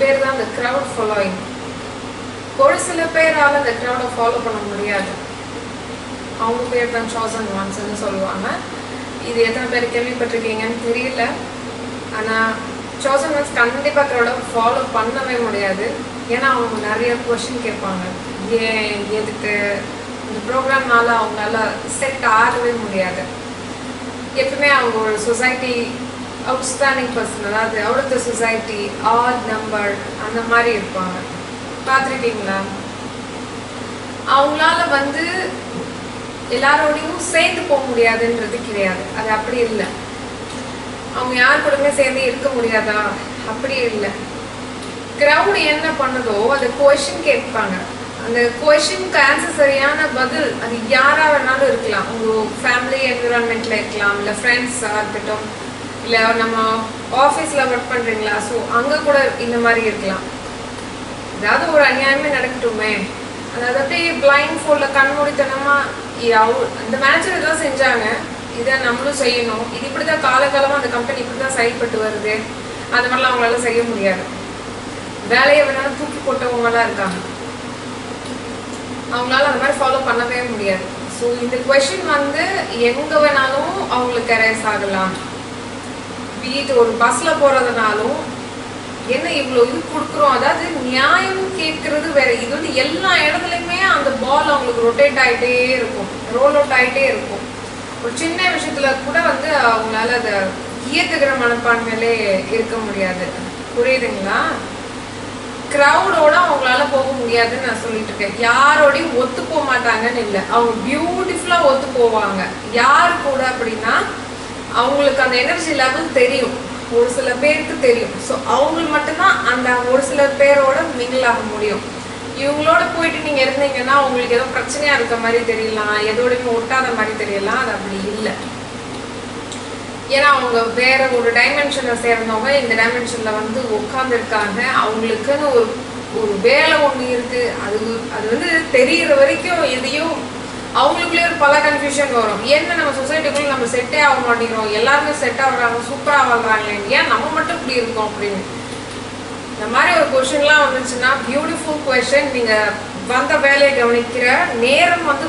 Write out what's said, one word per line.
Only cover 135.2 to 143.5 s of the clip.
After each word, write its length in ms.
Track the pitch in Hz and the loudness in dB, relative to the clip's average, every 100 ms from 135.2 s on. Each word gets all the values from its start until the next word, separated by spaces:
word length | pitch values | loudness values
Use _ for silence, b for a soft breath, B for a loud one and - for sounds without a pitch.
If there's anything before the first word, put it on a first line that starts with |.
| 269 285 294 247 | 0 2 4 4
ஒரு, 140 | 226 - - - - 427 | 2 -2 -8 -10 -6 -2
ஒரு 140 | 427 277 226 | 0 2 4
வேலை 280 | 285 311 311 285 | 6 4 4 2
ஒண்ணு 180 | 262 247 247 | 0 -2 -2
இருக்கு. 260 | 247 247 240 - 202 | -2 -2 -2 -2 -4
அது, 120 | 214 220 226 - 214 | -2 -2 -4 -6 -4
அது 100 | 214 | -2
வந்து 160 | 254 349 330 - 254 | 0 2 0 2 4
தெரியற 340 | 254 330 311 277 | 6 4 4 6
வரைக்கும் 420 | 277 330 359 339 285 254 | 6 4 0 0 2 0
எதையும் 360 | 262 294 330 311 - - - - - - | -2 -2 -2 -2 -6 -8 -10 -10 -2 2
அவங்களுக்குள்ளே 420 | 285 339 339 330 311 | 4 4 0 2 2
ஒரு 80 | - 285 | 4 6
பல 80 | 294 294 | 6 4
கன்ஃபியூஷன் 460 | 285 285 269 269 240 | 2 0 0 2 2
வரும். 260 | 214 196 233 294 | 2 0 2 2
என்ன 200 | 330 339 | 2 0
நம்ம 140 | 302 269 | 0 -2
சொசைட்டிக்குள்ள 540 | 262 311 294 277 285 | -2 0 0 0 0